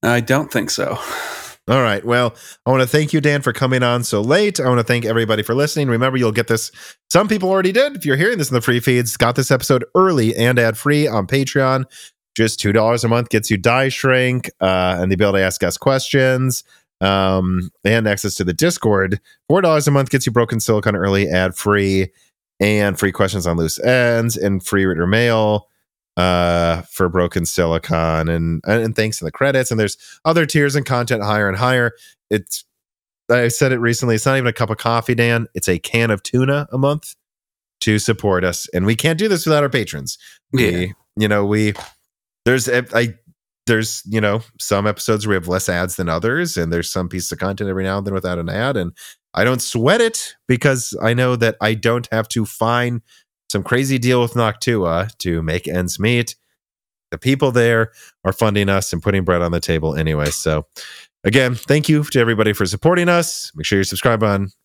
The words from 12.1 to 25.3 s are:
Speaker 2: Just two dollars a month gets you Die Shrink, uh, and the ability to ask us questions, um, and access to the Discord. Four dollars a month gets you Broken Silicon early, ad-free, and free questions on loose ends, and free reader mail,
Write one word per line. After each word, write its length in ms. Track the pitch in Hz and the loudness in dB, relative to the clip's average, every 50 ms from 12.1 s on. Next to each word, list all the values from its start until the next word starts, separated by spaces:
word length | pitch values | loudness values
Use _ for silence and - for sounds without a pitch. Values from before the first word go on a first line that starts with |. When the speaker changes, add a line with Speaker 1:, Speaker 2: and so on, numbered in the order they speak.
| _ _ _ _ _ | _ _ _ _ _
Speaker 2:
Just 240 | - 113 110 - - | 0 0 0 0 -2
two 120 | - 104 | -2 2
dollars 300 | 101 113 107 113 120 120 | 2 4 4 4 2 2
a 60 | 120 113 | 2 0
month 220 | 117 120 123 - | 0 0 0 0
gets 200 | - 110 101 - | 0 0 0 0
you 60 | 113 | -2
Die 320 | 98 87 120 120 131 135 135 | 0 2 2 2 2 0 0
Shrink, 600 | 127 - - 135 131 127 127 127 127 127 - - - _ | -2 -2 0 2 2 4 2 2 0 -2 -4 -8 -6 _
uh, 380 | 92 95 95 92 92 92 92 87 | 0 2 2 4 2 2 2 0
and 100 | 90 92 | 0 0
the 40 | 95 | 2
ability 260 | 90 104 101 98 98 | 2 2 4 4 2
to 40 | 95 | 2
ask 200 | 92 92 - - | 0 0 0 -2
us 120 | 87 - | -2 -2
questions, 840 | - - 139 135 131 - - - 139 131 131 131 127 131 131 120 - - _ _ _ _ _ _ _ | 0 0 0 2 2 -2 0 0 2 2 2 2 2 0 -2 -2 -4 -10 _ _ _ _ _ _ _
um, 720 | 95 98 98 98 95 95 95 92 92 92 92 90 90 - _ _ _ | 0 2 2 2 2 2 2 2 0 0 0 -2 -4 -6 _ _ _
and 220 | 98 110 117 110 | 2 2 2 2
access 300 | 107 101 95 - 104 - | 0 0 0 -2 -6 -4
to 80 | - 98 | -2 -2
the 100 | 87 90 | -2 0
Discord. 680 | - 151 175 170 - - 113 104 95 95 92 98 - _ _ _ _ _ _ | 0 0 0 0 0 0 2 2 2 2 0 -2 -6 _ _ _ _ _ _
Four 120 | 156 190 | 0 2
dollars 280 | 190 170 160 151 143 151 | 4 2 2 2 2 2
a 20 | |
month 200 | 143 139 135 123 | 2 2 2 2
gets 140 | - 135 - | 0 0 0
you 60 | 131 | 0
Broken 300 | 110 120 117 110 117 113 | 2 2 0 2 -2 -4
Silicon 340 | - - 110 107 - 113 101 | 0 0 0 2 2 0 0
early, 340 | 95 90 98 98 98 101 73 | 0 0 2 2 2 0 2
ad-free, 840 | 82 92 92 92 92 - - 104 104 101 98 98 98 95 95 90 _ _ _ _ _ _ _ _ _ _ | 2 0 0 0 -2 -2 0 2 2 2 2 2 2 0 0 -2 _ _ _ _ _ _ _ _ _ _
and 360 | 98 104 107 104 104 101 92 | 0 2 2 2 2 0 0
free 140 | - - 98 | 0 -2 -2
questions 340 | 90 - 101 92 101 98 85 | 2 0 0 0 0 -2 -2
on 120 | 85 85 | -2 0
loose 240 | 85 82 80 - - | 0 0 -2 -2 -2
ends, 560 | - 120 127 127 123 120 117 117 113 117 110 | 0 2 2 4 2 2 2 2 0 -2 -2
and 280 | 87 78 101 98 92 - | -2 -2 0 -2 -2 -2
free 200 | - - 98 95 | -2 0 2 2
reader 240 | 92 87 78 87 90 | 2 0 0 0 0
mail, 580 | 104 113 120 120 | 2 2 2 2